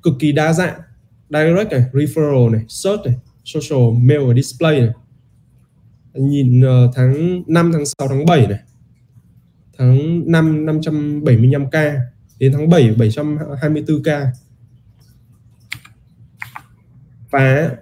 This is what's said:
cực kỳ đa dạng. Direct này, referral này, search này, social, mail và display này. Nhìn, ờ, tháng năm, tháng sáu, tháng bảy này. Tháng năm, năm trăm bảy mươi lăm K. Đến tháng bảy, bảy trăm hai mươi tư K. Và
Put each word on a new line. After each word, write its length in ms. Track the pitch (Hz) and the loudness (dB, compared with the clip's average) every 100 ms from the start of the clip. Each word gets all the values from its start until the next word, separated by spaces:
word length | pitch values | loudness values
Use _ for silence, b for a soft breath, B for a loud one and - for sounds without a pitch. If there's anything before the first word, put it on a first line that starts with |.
cực 120 | 170 131 | -2 -2
kỳ 140 | 156 | -2
đa 200 | 147 156 | 0 0
dạng. 280 | 165 180 - - _ _ _ _ | -2 -4 -8 -20 _ _ _ _
Direct 400 | 151 156 175 214 | -2 0 0 0
này, 140 | 135 123 | -2 0
referral 580 | 135 151 160 151 139 117 | 0 -2 -2 0 2 2
này, 140 | 110 107 | 0 -4
search 320 | - 190 208 | -6 -4 -4
này, 100 | 123 123 _ _ | -4 -6 _ _
social, 580 | - 156 147 139 120 117 | -10 -10 -4 0 2 4
mail 180 | 123 151 | 2 2
và 140 | 131 | 2
display 460 | 120 - - 160 147 | 0 -2 -2 0 2
này. 100 | 117 - _ _ _ _ _ _ _ _ _ _ _ | 0 -4 _ _ _ _ _ _ _ _ _ _ _
Nhìn, 460 | 131 139 143 131 123 | -4 -2 0 2 4
ờ, 300 | 131 127 123 | 4 4 2
tháng 480 | 127 127 139 175 180 - | 2 0 0 -2 -4 -2
năm, 240 | 170 170 | 0 2
tháng 140 | 165 143 | 0 -4
sáu, 220 | - 135 | -6 -4
tháng 180 | 139 160 | 0 2
bảy 200 | 160 101 | 2 2
này. 120 | 101 _ _ _ _ _ _ _ _ _ _ _ - | -2 _ _ _ _ _ _ _ _ _ _ _ -2
Tháng 440 | 127 131 156 170 160 | 2 2 2 -4 0
năm, 340 | 165 160 151 156 | 0 2 0 -2
năm 160 | 156 | -4
trăm 420 | 156 151 147 147 | -4 -4 -4 -4
bảy 120 | 143 113 | 0 2
mươi 140 | 127 | 4
lăm 140 | 143 135 | 0 -2
K. 80 | 156 151 143 123 _ _ _ | -2 -2 -4 -8 _ _ _
Đến 140 | 135 | 0
tháng 180 | 143 156 | 0 2
bảy, 240 | 170 117 | 4 4
bảy 160 | 110 110 | 2 0
trăm 280 | 113 151 151 156 139 | 0 -4 -6 -8 -6
hai 100 | 151 | -2
mươi 140 | 151 151 | -2 -2
tư 160 | 147 | -2
K. 40 | 160 147 135 - _ _ _ _ _ _ _ _ _ _ _ _ _ - - _ _ _ - _ - - _ _ _ - _ _ - | -2 -2 -4 -6 _ _ _ _ _ _ _ _ _ _ _ _ _ -20 -20 _ _ _ -20 _ -20 -20 _ _ _ -20 _ _ -6
Và 400 | 139 135 135 165 123 | 0 2 2 -2 -6